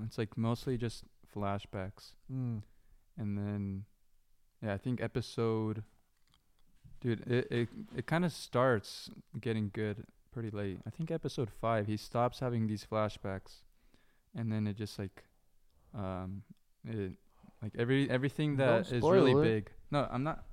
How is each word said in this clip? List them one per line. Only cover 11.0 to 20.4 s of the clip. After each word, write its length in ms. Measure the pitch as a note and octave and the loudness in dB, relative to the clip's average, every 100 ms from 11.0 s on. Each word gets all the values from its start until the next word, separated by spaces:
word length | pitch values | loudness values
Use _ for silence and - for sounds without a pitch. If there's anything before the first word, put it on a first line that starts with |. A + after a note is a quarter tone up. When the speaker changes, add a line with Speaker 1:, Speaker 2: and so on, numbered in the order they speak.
| D#3+ | -4
Speaker 1:
episode 380 | E3 C#3+ - A#2 | -4 -4 -2 -4
five, 360 | - A#2 A2+ G#2 | -2 0 2 2
he 100 | G#2+ | -2
stops 420 | - A#2+ A#2+ - | -2 0 0 0
having 260 | B2+ A#2 A2 | -2 0 0
these 180 | G#2 - | -2 -2
flashbacks, 720 | A2 G#2+ - G2+ F#2+ - - - _ _ - _ _ _ | 0 0 -2 -6 -6 -10 -18 -20 _ _ -20 _ _ _
and 160 | E3+ A2+ | -6 -2
then 160 | A2 G#2+ | 0 0
it 100 | G#2 | -2
just, 220 | G#2 - | -6 -6
like, 260 | F#2+ - - _ _ _ _ _ - | -8 -10 -20 _ _ _ _ _ -14
um, 480 | G#2 F#2+ F2+ F#2 G2 - - _ _ A#2 | -6 -4 -4 -6 -8 -12 -20 _ _ -8
it, 240 | A2 F#2+ - - - - - | -4 -4 -8 -18 -20 -20 -10
like, 100 | G#2+ - | -6 0
every, 300 | A#2+ C3+ C#3+ | 4 4 4
everything 460 | B2+ C#3 - D3+ C3+ | 2 0 0 0 4
Speaker 2:
Don't 280 | C3 A2+ F#2 | 6 6 4
Speaker 1:
that 40 | |
is 100 | B2 | 2
really 280 | D#3 F#3+ C3+ | 8 8 10
Speaker 2:
spoil 80 | C#3 | 8
it. 20 | |
Speaker 1:
big. 260 | C3 A2 - - - | 6 2 -2 -10 -2
No, 180 | D3 A#2+ | 0 0
I'm 140 | B2+ | 0
not, 200 | D3+ - | -2 -4